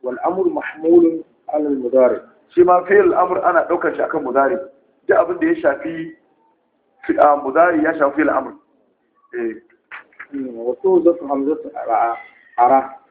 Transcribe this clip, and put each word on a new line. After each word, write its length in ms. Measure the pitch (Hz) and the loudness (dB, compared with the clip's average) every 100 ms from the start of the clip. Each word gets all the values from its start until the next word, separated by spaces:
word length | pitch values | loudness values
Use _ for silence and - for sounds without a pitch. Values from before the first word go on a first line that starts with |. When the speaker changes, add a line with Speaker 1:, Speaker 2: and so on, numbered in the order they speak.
Speaker 1:
Wal 120 | 127 - | -8 -6
amru 260 | 311 359 359 | -4 0 -2
mahmulun 680 | 294 - 311 320 175 165 - - _ - | -2 -8 -6 4 6 4 0 -12 _ -6
ala 140 | 151 151 | -4 -2
al-mudari. 520 | 135 123 131 127 107 - _ _ | -4 0 4 4 2 -8 _ _
Speaker 2:
Shi 80 | - | 2
ma 220 | 175 180 180 | 4 4 4
fi'il 260 | 202 185 | 4 4
amr 280 | - 180 180 | 2 0 0
ana 200 | 175 170 - | 0 0 0
daukar 280 | 170 165 | -2 -2
shi 80 | - | -4
akan 200 | - 160 | -4 -4
mudari. 320 | 131 127 139 185 - _ _ _ - | -2 0 0 -2 -8 _ _ _ -4
Duk 100 | 170 | -2
abin 200 | 175 175 | -2 -2
da 60 | 160 | -2
ya 80 | |
shafi 600 | 165 151 - 160 165 165 - _ _ _ _ _ _ _ _ - | 0 -2 -4 -8 -10 -14 -16 _ _ _ _ _ _ _ _ -6
fi-, 120 | - | 2
a, 180 | 147 143 | 2 2
mudari 400 | 135 139 175 165 | 0 2 2 2
ya 100 | 156 156 | -2 0
shafi 160 | 143 143 | -2 0
fi'il 140 | 147 | -2
amr. 220 | 131 127 101 _ _ _ _ _ _ _ | -2 -6 -16 _ _ _ _ _ _ _
Eh. 200 | 120 117 110 _ _ _ - - _ - | -8 -8 -10 _ _ _ -20 -20 _ -16
Speaker 1:
Hmm, 240 | 143 131 | -12 -12
wa 200 | 113 117 123 | -8 -8 -4
tuzafu 440 | - 180 165 170 139 | 2 4 2 0 -4
hamzatu 440 | 139 139 156 - | -4 -2 -4 -8
ra'a, 400 | - 120 110 117 - - _ _ - | -12 -4 -2 0 -4 -12 _ _ 0
ara. 360 | 123 135 131 - _ | 4 4 0 -14 _